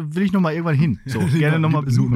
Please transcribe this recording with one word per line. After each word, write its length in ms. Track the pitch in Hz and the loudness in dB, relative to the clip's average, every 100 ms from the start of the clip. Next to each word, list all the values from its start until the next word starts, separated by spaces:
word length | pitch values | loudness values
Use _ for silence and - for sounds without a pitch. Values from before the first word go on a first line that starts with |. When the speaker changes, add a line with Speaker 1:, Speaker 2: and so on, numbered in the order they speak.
| 151 | -4
Speaker 1:
will 80 | 165 | -2
ich 100 | 202 | 0
noch 80 | 196 | 0
mal 120 | 170 | 0
irgendwann 240 | 156 170 139 | 0 0 2
hin. 240 | 165 98 131 | 0 -2 -6
So, 140 | - | -4
Speaker 2:
<laughs> 180 | 180 160 | 0 2
Speaker 1:
gerne 200 | 147 160 | 2 2
noch 120 | 156 | 0
mal 80 | 151 | 0
Speaker 2:
Nur 80 | 139 | 0
Speaker 1:
besuchen, 280 | 120 127 | 0 2